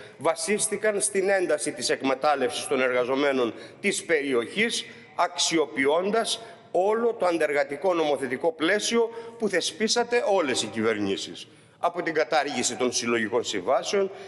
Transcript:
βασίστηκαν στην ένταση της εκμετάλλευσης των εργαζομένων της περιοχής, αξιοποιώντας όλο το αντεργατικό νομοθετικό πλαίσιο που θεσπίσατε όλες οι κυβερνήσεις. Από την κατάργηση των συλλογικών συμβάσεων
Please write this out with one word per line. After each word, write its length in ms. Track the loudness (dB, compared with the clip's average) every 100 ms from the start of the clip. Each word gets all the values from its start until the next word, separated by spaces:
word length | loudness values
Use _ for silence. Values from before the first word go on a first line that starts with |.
| -16 -4
βασίστηκαν 840 | -2 0 0 0 0 -2 -2 0
στην 280 | -2 0 2
ένταση 420 | 2 2 0 -2
της 180 | -4 -2
εκμετάλλευσης 800 | 0 0 0 2 2 0 -2 -2
των 140 | 0
εργαζομένων 720 | 2 2 0 2 2 2 0 -2 -14 -6
της 220 | -4 -2
περιοχής, 840 | 0 0 2 0 0 0 0 -2 -8 -16 -10 -2
αξιοποιώντας 1300 | -2 0 0 2 0 2 2 2 2 0 0 -4 -10 -20 -4
όλο 420 | 0 2 2 0
το 120 | 0 0
αντεργατικό 680 | 2 2 2 0 0 0
νομοθετικό 580 | 2 2 0 0 -2 -2
πλαίσιο 580 | 0 2 2 2 0 0 -4 -14 -6
που 120 | -2
θεσπίσατε 760 | 0 -2 -2 0 0 2 2 2
όλες 360 | 2 2 0
οι 40 | -2
κυβερνήσεις. 800 | 0 0 2 0 -2 -4 -12 -16 -20 -20 -4
Από 200 | -4 -2
την 100 | -2
κατάργηση 640 | 0 2 2 0 0 -2 0
των 160 | 0
συλλογικών 520 | 0 0 0 0 -2
συμβάσεων 680 | -2 -4 0 0 0 0 0 -4